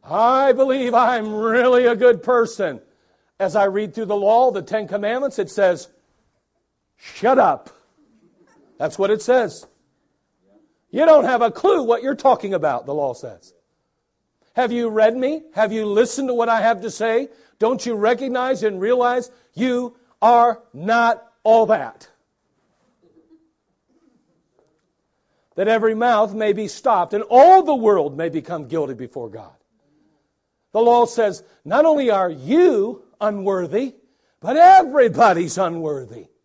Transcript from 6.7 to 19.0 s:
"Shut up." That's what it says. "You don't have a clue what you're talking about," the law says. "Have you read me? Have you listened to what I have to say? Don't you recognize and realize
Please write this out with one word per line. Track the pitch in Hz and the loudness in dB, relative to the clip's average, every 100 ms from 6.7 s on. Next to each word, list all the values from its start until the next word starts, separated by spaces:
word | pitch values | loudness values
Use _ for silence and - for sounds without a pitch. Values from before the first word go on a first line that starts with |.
| _ _ _ | _ _ _
"Shut | - - 220 254 | -20 -4 0 2
up." | 202 135 - _ _ _ _ _ _ _ _ _ _ _ | 2 0 -8 _ _ _ _ _ _ _ _ _ _ _
That's | 151 156 | -8 -4
what | 196 | -2
it | 214 | -2
says. | 214 254 214 - - _ _ _ _ _ _ _ _ _ _ _ _ | 0 0 0 -8 -20 _ _ _ _ _ _ _ _ _ _ _ _
"You | 226 320 | 0 4
don't | 302 | 4
have | 240 247 | 4 0
a | 233 | -2
clue | 226 381 403 | 0 0 0
what | 240 233 | 0 -2
you're | 262 277 | -2 -2
talking | 269 233 202 | 0 0 -2
about," | 185 151 123 135 | -4 -4 -4 -6
the | 147 | -6
law | 139 | -6
says. | 120 127 98 _ _ _ _ _ _ _ _ _ _ _ | -8 -16 -20 _ _ _ _ _ _ _ _ _ _ _
"Have | - 254 | -4 -4
you | 240 233 | -2 -4
read | 214 220 240 | 2 2 2
me? | 254 311 - | -4 -6 -10
Have | - 214 | -4 -2
you | 220 214 | -2 -2
listened | 202 247 - 269 | 0 0 -2 -4
to | |
what | 240 226 | -2 0
I | 226 | 0
have | 214 220 | 0 -2
to | 208 | -6
say? | - 226 226 277 _ _ _ | -6 -2 -2 -4 _ _ _
Don't | 233 262 240 | -2 -2 -4
you | 220 | -2
recognize | 214 240 269 247 254 262 | 0 0 -4 -4 -4 -2
and | 214 190 | -4 -4
realize | 202 247 | -2 0